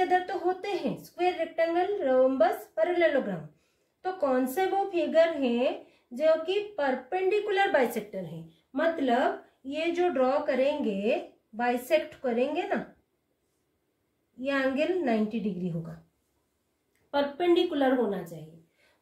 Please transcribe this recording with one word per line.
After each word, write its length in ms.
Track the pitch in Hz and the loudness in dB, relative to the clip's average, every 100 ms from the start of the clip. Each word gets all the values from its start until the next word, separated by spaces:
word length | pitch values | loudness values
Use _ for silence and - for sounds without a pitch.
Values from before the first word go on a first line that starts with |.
other 180 | 359 359 359 | 2 2 0
तो 100 | 359 | -4
होते 380 | 339 370 403 349 | -2 -2 -4 -4
हैं 200 | 285 - | -4 -6
स्क्वायर, 340 | - - 359 330 | -10 -2 0 0
रेक्टेंगल, 600 | 320 - 330 349 381 403 | -4 0 0 2 0 0
रोम्बस, 680 | 269 262 262 269 359 - - - | 2 4 4 4 2 0 -6 -2
पैरेललोग्राम। 680 | 349 349 311 269 202 165 151 _ _ _ _ _ | 0 4 2 2 -2 -6 -10 _ _ _ _ _
तो 120 | 370 370 | -8 -2
कौन 260 | 277 254 254 | 0 0 0
से 120 | 370 381 | 0 0
वो 180 | 392 392 | 0 0
फिगर 460 | 349 277 320 330 302 | 0 2 4 4 2
हैं 320 | 254 240 285 - - _ - | 0 2 0 -2 -12 _ -14
जो 280 | 240 311 320 | 0 2 2
कि 180 | 330 403 415 - | 2 -2 -2 -2
परपेंडिकुलर 960 | 277 247 - 370 381 415 415 381 392 | -2 -2 -2 -2 2 0 0 0 4
बाइसेक्टर 520 | 277 233 214 - 190 | 4 2 -2 -8 -10
हैं? 240 | 165 165 - _ _ 269 | -10 -12 -16 _ _ -2
मतलब 680 | 330 320 262 247 339 - - _ 269 | -2 0 0 2 2 -2 -12 _ -8
ये 240 | 302 339 | -4 -2
जो 160 | 339 359 | 0 0
ड्रॉ 280 | 262 254 294 294 | 2 2 0 0
करेंगे, 840 | 254 269 294 220 196 214 330 - _ _ | 0 2 0 -2 -2 0 -2 -4 _ _
बाइसेक्ट 680 | 214 247 247 - 311 302 - | -4 -2 -2 0 0 0 -6
करेंगे 460 | 247 226 285 330 392 | -4 0 0 -2 -4
ना, 160 | 247 - - _ _ _ _ _ _ _ _ _ _ _ _ _ - | -4 -6 -16 _ _ _ _ _ _ _ _ _ _ _ _ _ -10
ये 140 | 269 | -4
angle 380 | 277 262 269 320 370 | 0 0 0 0 0
ninety 400 | 262 220 214 226 | 0 0 0 -2
degree 280 | 202 175 180 | -4 -4 -4
होगा, 240 | 165 165 - _ _ _ _ _ _ _ _ _ _ _ | -6 -8 -14 _ _ _ _ _ _ _ _ _ _ _
Perpendicular 840 | 285 285 - 349 349 359 285 262 262 | -2 -2 0 2 4 2 2 2 2
होना 260 | 208 185 | 0 -2
चाहिए। 400 | 165 160 156 - _ _ _ _ | -8 -14 -16 -20 _ _ _ _